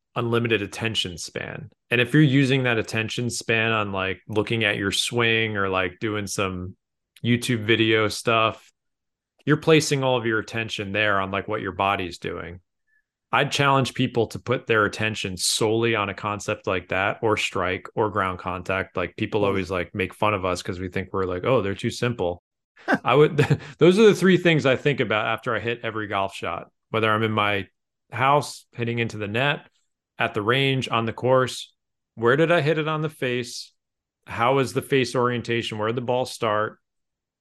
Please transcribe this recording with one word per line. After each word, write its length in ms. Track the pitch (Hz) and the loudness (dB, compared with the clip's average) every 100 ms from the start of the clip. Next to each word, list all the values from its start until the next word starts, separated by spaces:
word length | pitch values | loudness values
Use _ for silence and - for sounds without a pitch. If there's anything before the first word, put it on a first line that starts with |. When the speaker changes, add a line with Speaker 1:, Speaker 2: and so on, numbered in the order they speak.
| _ 131 | _ -4
Speaker 1:
unlimited 460 | 117 117 120 107 | 0 2 2 0
attention 560 | 98 - 113 107 92 82 | 0 -6 -4 -2 -4 -6
span. 520 | - - - - - _ - | -10 -10 -10 -12 -14 _ -2
And 100 | 120 | 0
if 140 | 123 | 4
you're 80 | 151 | 6
using 400 | 151 135 131 135 | 6 6 4 2
that 140 | 127 113 | 2 0
attention 520 | 104 113 110 - 120 | -2 -2 -4 -4 -4
span 420 | - - 113 113 | -4 0 2 2
on, 180 | 110 101 | 0 -2
like, 300 | 98 92 92 - | -2 -4 -6 -4
looking 360 | 107 101 113 | -2 0 0
at 140 | 107 113 | 0 0
your 140 | 98 | 0
swing 680 | - - 120 117 113 113 104 | 0 -2 0 2 2 0 -2
or, 100 | 98 | -2
like, 320 | 92 92 90 | 0 -2 -4
doing 280 | 110 104 101 | -6 -4 -4
some 500 | - 98 92 92 - _ _ _ - | -2 -2 -4 -10 -14 _ _ _ -6
YouTube 420 | 117 120 120 117 104 | 0 0 0 -2 2
video 420 | 113 110 110 107 | 2 4 2 0
stuff, 640 | - - 113 110 98 _ _ _ _ _ _ _ _ - | -2 0 2 0 -2 _ _ _ _ _ _ _ _ 0
you're 120 | 151 | 2
placing 460 | 160 156 151 139 | 4 4 4 0
all 140 | 131 127 | 2 0
of 80 | 113 | 0
your 140 | 110 | -2
attention 520 | 101 113 113 - 101 | -2 -6 -6 -6 -4
there 260 | 101 107 98 | 0 2 2
on, 120 | 95 | 0
like, 160 | 98 92 | -4 -4
what 140 | 110 | -4
your 100 | 104 | -4
body's 440 | 90 98 98 90 85 | 0 0 0 -4 -8
doing. 440 | 95 87 85 90 _ _ _ _ _ _ _ | -8 -8 -10 -14 _ _ _ _ _ _ _
I'd 180 | 120 139 | -2 0
challenge 420 | - 143 135 127 | 2 2 2 0
people 340 | - 127 120 107 | 0 -2 0 -2
to 120 | - | -4
put 280 | - 127 - | -4 -4 0
their 160 | 113 | 2
attention 540 | 101 - 110 107 101 90 | 2 0 -4 -4 -8 -4
solely 580 | - - 110 113 117 110 | -2 0 0 2 0 0
on 140 | 101 | -2
a 40 | |
concept 540 | 95 107 101 - 104 - | -4 -6 -6 -6 -6 -4
like 220 | 92 - | -4 -2
that, 300 | 92 101 - | 0 0 0
or 160 | 113 107 | 0 0
strike, 500 | - 98 90 90 - - | -2 -2 -2 -4 -6 -4
or 140 | 107 | -2
ground 300 | 101 95 92 | 0 -2 -4
contact. 580 | 92 90 87 92 92 - | -6 -6 -4 -4 -4 -4
Like, 180 | 87 - | -6 -6
people 240 | 107 107 | -4 0
Speaker 2:
Totally. 120 | 101 | 0
Speaker 1:
always, 200 | 98 90 | 0 -2
like, 240 | 92 87 104 | -4 -4 -4
make 180 | 92 | -6
fun 200 | - 104 | 0 0
of 100 | 104 | 0
us 180 | 92 87 | -2 -4
'cause 200 | - 90 | -6 -8
we 80 | 92 | -6
think 200 | 98 92 | -6 -6
we're 100 | 98 90 | -4 -4
like, 200 | 90 117 | -2 0
"Oh, 160 | 127 | 0
they're 120 | 98 | 0
too 160 | 95 120 | -4 -6
simple." 540 | - 123 120 90 87 _ _ _ _ | -2 -4 -2 -4 -6 _ _ _ _
Speaker 2:
<laughs> 300 | - - - | -2 -2 2
Speaker 1:
I 100 | - | 4
would, 220 | 151 143 | 4 4
<laughs> 400 | 127 - - - | 0 0 -4 2
those 200 | 160 190 | 4 8
are 40 | |
the 120 | 220 185 | 6 6
three 220 | 190 175 | 4 4
things 280 | 175 156 135 | 4 4 4
I 100 | 120 | 2
think 240 | 147 127 | 2 0
about 280 | 110 107 117 | 0 0 0
after 280 | 113 - 110 | -4 -2 -4
I 40 | |
hit 200 | 110 120 | -2 -6
every 240 | 113 107 104 | -6 -6 -4
golf 280 | 101 98 - | -2 -2 -4
shot, 340 | 98 87 - _ _ | -6 -6 -10 _ _
whether 200 | 110 110 | 0 2
I'm 140 | 107 | 2
in 80 | 110 | 2
my 360 | 107 104 101 95 _ _ _ _ | 2 0 0 -6 _ _ _ _
house, 540 | 113 135 147 - - _ | 0 2 2 0 -10 _
hitting 260 | - 117 120 | -8 -4 -2
into 180 | 113 107 | -4 -4
the 120 | 101 | -4
net, 400 | 110 143 147 - _ _ _ _ - | -2 0 -2 -8 _ _ _ _ -4
at 140 | 117 | -2
the 80 | 110 | -2
range, 480 | 104 131 135 131 127 | 0 2 2 0 -2
on 160 | 117 113 | -2 -2
the 80 | |
course. 600 | 107 123 131 120 - - _ _ _ _ - | -2 2 2 2 -4 -14 _ _ _ _ -2
Where 200 | 117 139 | 2 4
did 160 | 160 | 4
I 80 | 170 | 4
hit 180 | 147 160 | 2 0
it 100 | 151 | -2
on 120 | 156 | -4
the 80 | 151 | -4
face? 600 | - 127 123 120 - - _ _ _ _ _ - | -4 -4 -2 -6 -10 -16 _ _ _ _ _ -10
How 320 | 92 120 139 | 0 2 2
is 140 | 120 | 0
the 80 | 131 | -2
face 340 | 120 135 120 131 | 0 0 2 0
orientation? 640 | 120 120 113 117 110 107 | 0 0 -2 -4 -4 -4
Where 100 | 107 | -4
did 80 | 120 | -2
the 60 | |
ball 240 | 120 123 127 | -2 -2 -4
start? 540 | - 113 104 110 - _ _ _ _ _ _ | -4 0 0 -2 -6 _ _ _ _ _ _